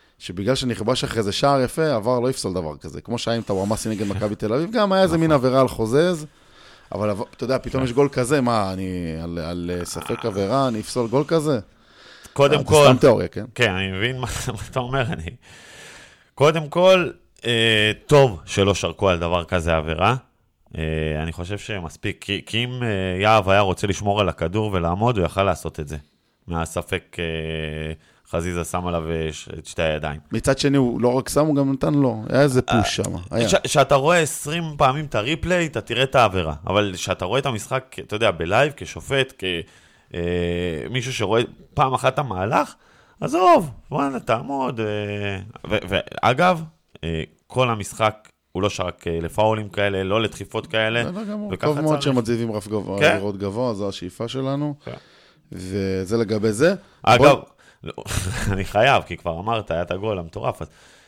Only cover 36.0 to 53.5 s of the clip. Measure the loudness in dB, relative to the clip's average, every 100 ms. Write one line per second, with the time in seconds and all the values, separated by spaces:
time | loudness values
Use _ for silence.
36 | 2 4 4 2 -2 -4 0 2 0 -2
37 | -4 -4 -2 0 -2 -4 -6 -6 -6 -14
38 | -8 0 0 2 0 2 2 -2 -14 -12
39 | -4 -2 -2 -4 -6 -4 -8 -16 _ _
40 | _ -6 -2 -2 -2 -2 -4 -6 -6 -6
41 | -6 -4 0 0 0 -8 -8 -2 0 2
42 | 0 0 -2 -4 0 0 -2 -8 _ _
43 | _ -8 -4 2 6 6 4 -8 -8 -4
44 | -4 -4 -2 -2 -2 -4 -4 -2 -4 -4
45 | -4 -4 -6 -6 -10 -14 -4 -4 0 -2
46 | -2 0 0 4 2 2 -4 _ _ -10
47 | -6 -6 -6 _ _ 0 0 0 -6 -2
48 | 0 -2 _ _ _ -2 -2 -2 -6 -6
49 | -4 -4 -2 0 2 0 -4 -2 0 0
50 | 0 0 0 -4 -10 -8 -4 -2 0 0
51 | -2 -6 -8 -8 -8 -2 -2 0 0 2
52 | 2 0 0 -2 -2 -4 -4 -4 -4 2
53 | 2 2 -2 -4 -6